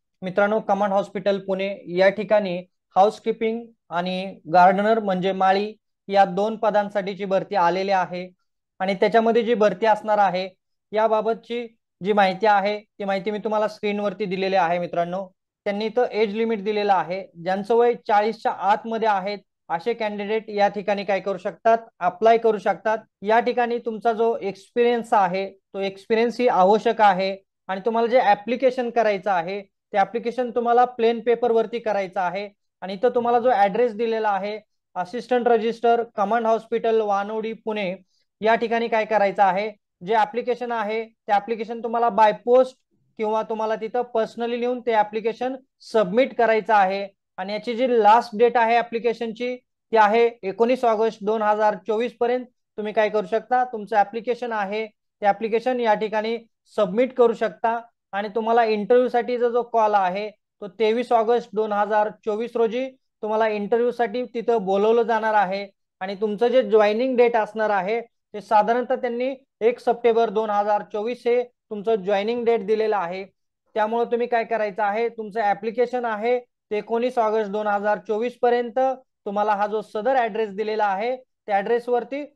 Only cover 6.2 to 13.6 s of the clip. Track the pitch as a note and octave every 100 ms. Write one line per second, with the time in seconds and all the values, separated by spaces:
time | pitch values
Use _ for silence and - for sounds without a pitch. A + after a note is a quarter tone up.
6.2 | G3 F3+ G#3 A3 A3 G#3 G3+ G#3 F#3+ F#3
7.2 | G3 F#3+ E3+ G3+ E3+ F3+ G3 F#3+ E3+ F3+
8.2 | F3+ _ _ _ _ _ F#3+ G3 G#3+ A3+
9.2 | A3+ A#3 A3+ A#3+ G#3 F#3 A3 G#3+ G#3+ G#3
10.2 | G3 F3+ F#3+ _ _ _ _ G#3 A3 G#3+
11.2 | G#3+ A3+ - A#3+ A#3 _ _ _ F3+ G#3
12.2 | F#3+ F#3 G#3+ G#3 G3 G#3 - _ G3 G3
13.2 | F#3+ G#3 G#3+ G#3+